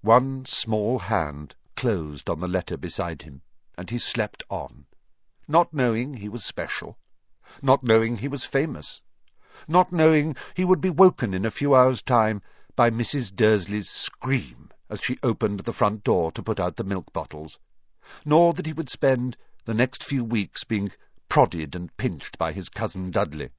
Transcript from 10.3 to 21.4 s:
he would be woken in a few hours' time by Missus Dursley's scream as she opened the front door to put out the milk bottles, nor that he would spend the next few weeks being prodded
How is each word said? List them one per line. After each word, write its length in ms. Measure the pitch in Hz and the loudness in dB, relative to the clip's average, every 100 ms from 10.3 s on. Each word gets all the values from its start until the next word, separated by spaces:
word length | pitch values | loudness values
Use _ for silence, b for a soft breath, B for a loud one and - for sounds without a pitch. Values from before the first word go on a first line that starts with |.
| 151 B | -6 B
he 100 | - | -2
would 160 | 180 180 | 2 2
be 100 | 180 | 2
woken 440 | 151 185 - 110 | 6 6 6 -2
in 120 | 92 107 | 0 -2
a 60 | |
few 240 | - 143 131 | -2 4 6
hours' 260 | 127 127 | 6 2
time 400 | - 123 110 104 b b b - | 2 2 2 0 b b b 2
by 120 | 120 | 2
Missus 420 | 113 117 143 117 | 2 -2 -2 -6
Dursley's 580 | 98 107 107 90 104 95 | 2 4 4 2 -6 -6
scream 800 | - - _ 131 131 69 - - - - | -10 -10 _ -2 -2 -2 -16 -20 -20 -12
as 140 | 104 | -8
she 160 | - 123 | -6 -2
opened 400 | 131 104 107 101 | -2 0 -2 -2
the 120 | - | -6
front 300 | 104 104 104 - | 0 0 0 0
door 260 | 98 80 | 2 2
to 120 | - | -4
put 180 | 98 104 | -6 -2
out 160 | 90 - | -2 -4
the 80 | 98 | -6
milk 260 | 95 80 | -6 -6
bottles, 480 | 87 76 76 78 - _ - _ _ B B | -10 -8 -12 -14 -16 _ -20 _ _ B B
nor 300 | 147 151 170 | 2 4 4
that 120 | 151 151 | 2 -6
he 60 | |
would 180 | 151 147 | -6 -8
spend 460 | - 139 127 127 117 - - - | 0 2 2 -2 -8 -18 -16 -6
the 80 | |
next 300 | 107 127 - | 0 0 -2
few 200 | - 139 | -4 -4
weeks 400 | 117 113 95 - | 0 -2 -2 -8
being 280 | - 110 101 - - - _ | -4 -4 -4 -8 -20 -20 _
prodded 480 | 151 | 4